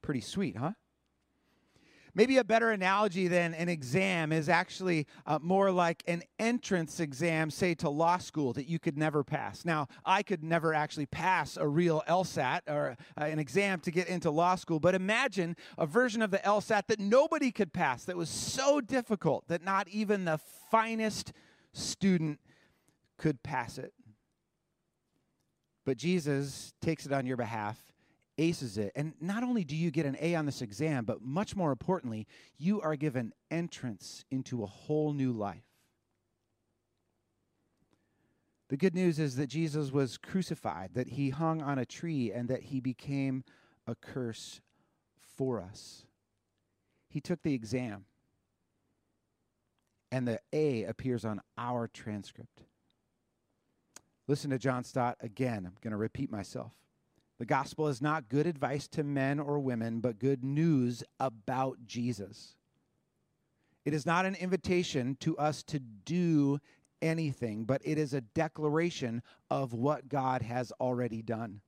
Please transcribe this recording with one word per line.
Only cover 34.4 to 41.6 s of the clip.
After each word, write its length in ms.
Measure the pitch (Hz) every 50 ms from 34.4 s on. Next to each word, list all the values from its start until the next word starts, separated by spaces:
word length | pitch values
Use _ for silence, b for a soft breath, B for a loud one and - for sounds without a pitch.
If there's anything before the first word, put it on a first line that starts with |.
| 123 - 127 120 104
a 20 |
whole 460 | 98 101 - - - 151 151 151 151 147
new 180 | 143 135 131
life. 360 | 120 110 104 101 87 90 - _ _ _ _ _ _ _ _ _ _ _ _ _ _ _ _ _ _ _ _ _ _ _ _ _ _ _ _ _ _ _ _ _ _ _ _ _ _ _ _ _ _ _ _ _ _ _ _ _ _ _ _ _ _ _ _ _ _ _ _ _
The 80 | 139 139
good 160 | 180 190 165
news 240 | 180 185 175 165 143
is 180 | 160 143 123
that 120 | 127 151 127
Jesus 440 | 123 156 165 160 139 151 151 135 131
was 240 | 143 139 127 -
crucified, 760 | - - - - 190 180 - 165 - - 110 78 78 92 92 -
that 160 | 127 127 -
he 180 | - 139 143 135
hung 320 | 131 143 165 160 160 160